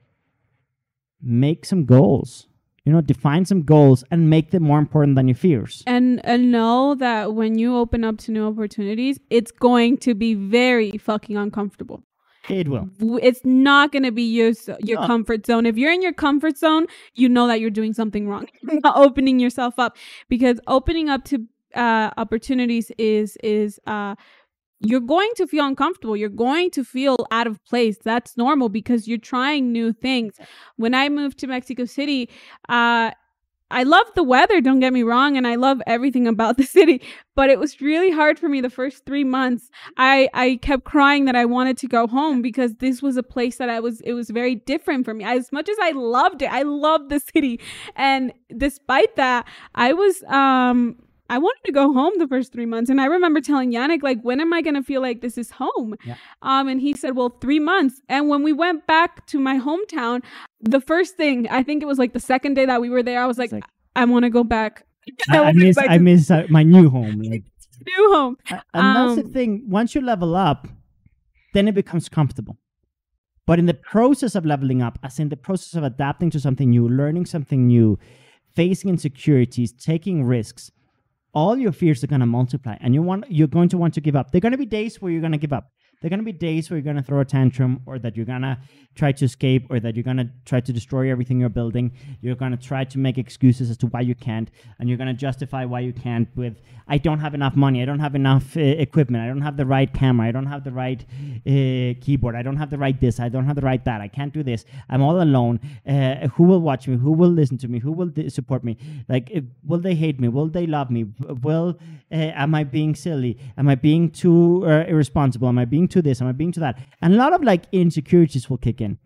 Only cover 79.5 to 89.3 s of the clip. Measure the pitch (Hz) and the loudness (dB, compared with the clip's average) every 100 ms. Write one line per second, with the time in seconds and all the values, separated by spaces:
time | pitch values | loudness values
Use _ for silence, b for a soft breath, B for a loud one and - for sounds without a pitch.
79.5 | - 120 - - 165 196 170 123 123 104 | -2 -6 -6 -6 -4 -4 -2 0 -2 -4
80.5 | - - _ _ _ _ _ _ 151 170 | -14 -20 _ _ _ _ _ _ -2 0
81.5 | 254 233 - 175 143 139 143 120 120 127 | 0 -2 0 0 0 -2 0 0 0 -2
82.5 | 139 117 101 123 135 175 190 269 156 156 | -4 -10 -6 0 0 0 -4 -4 0 2
83.5 | 160 175 180 170 156 147 139 123 180 220 | 2 2 2 -2 -2 -2 -2 -2 -2 -2
84.5 | 262 247 214 220 - 185 165 160 151 151 | -4 -4 -6 -8 -8 -8 -6 -4 -4 -4
85.5 | 131 - _ _ _ 165 190 220 160 170 | -8 -10 _ _ _ -6 -6 -6 -8 -4
86.5 | 160 160 165 143 143 131 139 135 135 131 | -4 -4 -6 -4 -6 -2 0 0 2 2
87.5 | 127 127 127 - 131 113 104 113 127 131 | 2 0 -2 -8 -10 -10 -8 -8 -6 -8
88.5 | 127 b b b - 147 135 131 | -8 b b b -2 -2 0 -2